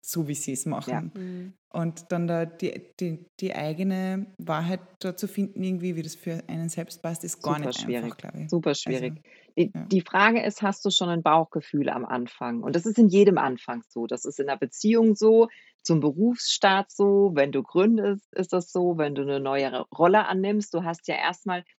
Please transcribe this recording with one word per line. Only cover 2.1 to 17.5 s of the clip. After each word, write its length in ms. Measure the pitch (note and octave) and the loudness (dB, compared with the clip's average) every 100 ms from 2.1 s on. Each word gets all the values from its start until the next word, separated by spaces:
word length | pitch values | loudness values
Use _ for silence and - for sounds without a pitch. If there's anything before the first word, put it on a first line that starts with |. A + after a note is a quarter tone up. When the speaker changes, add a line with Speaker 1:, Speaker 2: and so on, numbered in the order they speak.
Speaker 1:
dann 160 | F3 E3+ | -4 -2
da 180 | E3+ | -2
die, 360 | E3 E3 F3+ - - - | -4 -6 -8 -8 -18 -8
die, 260 | F3+ D#3+ - - | -8 -8 -14 -10
die 140 | F#3+ | -8
eigene 720 | - D3+ D#3+ F#3+ F#3 F#3 F#3+ G3 - | -6 -6 -4 -2 -2 -4 -6 -8 -12
Wahrheit 420 | E3+ D#3 E3+ F#3 - _ | -4 -2 -2 -4 -8 _
da 160 | F#3 F3+ | -10 -6
zu 100 | G3 | -8
finden, 360 | - G3 - | -4 -6 -4
irgendwie, 320 | F#3+ F#3 F3+ | -4 -4 -4
wie 60 | E3 | -6
das 120 | D#3 | -8
für 280 | - F3 E3 - | -10 -8 -8 -8
einen 220 | E3 E3 | -8 -6
selbst 320 | - E3 - | -6 -10 -8
passt, 200 | E3 E3 | -8 -8
ist 180 | E3+ - | -8 -6
gar 160 | D3+ D3 | -4 -2
Speaker 2:
Super 0 | |
Speaker 1:
nicht 180 | C#3 - | -4 -6
Speaker 2:
schwierig. 380 | A#2+ B2 A#2 | -6 -4 -6
Speaker 1:
einfach, 20 | - | -10
glaub 180 | - | -14
ich. 140 | D#3 D#3 | -12 -4
Speaker 2:
Super 260 | E3+ D#3 C#3+ | -2 0 -2
Speaker 1:
Also, 200 | - C3 | -4 -4
Speaker 2:
schwierig. 160 | B2+ D#3 _ _ _ - | -4 -10 _ _ _ -2
Die, 160 | E3+ | -2
Speaker 1:
ja. 160 | D#3+ - | -2 0
Speaker 2:
die 100 | F#3+ | 0
Frage 400 | - F#3 G#3+ A#3 | 2 2 4 4
ist, 180 | - - | -2 -2
hast 240 | G3+ G3 | -4 -2
du 40 | G3+ | 0
schon 200 | - F3 | 0 0
ein 140 | E3+ | 0
Bauchgefühl 680 | D#3+ D#3+ D#3+ D#3+ - D3 C3+ | 4 4 2 -6 -4 -2 -2
am 160 | B2+ | -4
Anfang? 580 | A#2+ B2+ A#2+ - B2 A#2 | -4 -6 -6 -8 -8 -6
Und 120 | A#2+ | -2
das 100 | E3+ | -2
ist 120 | A3+ G#3+ | 0 6
in 120 | G#3+ | 8
jedem 280 | F#3+ G3+ F3+ | 10 8 6
Anfang 460 | C3+ B2 - A#2+ - | 0 -4 -8 -10 -8
so. 180 | A#2+ A#2 | -8 -6
Das 180 | B2 | -6
ist 140 | C3 C#3+ | -8 -6
in 80 | C#3 | -4
der 100 | C3+ | -2
Beziehung 580 | C3 - G#3+ A3+ A3+ | -4 -2 2 4 4
so, 320 | G#3 A3 A3+ A#3 - _ _ | 6 6 8 6 0 _ _
zum 160 | - D#3+ | 0 2
Berufsstart 920 | D3 D3+ A3+ B3 - - G3+ F#3+ G3+ | 2 2 0 0 -4 2 2 2 -2
so, 400 | - G3+ G3+ G3 | 0 4 6 4
wenn 180 | D3+ C#3 | 4 2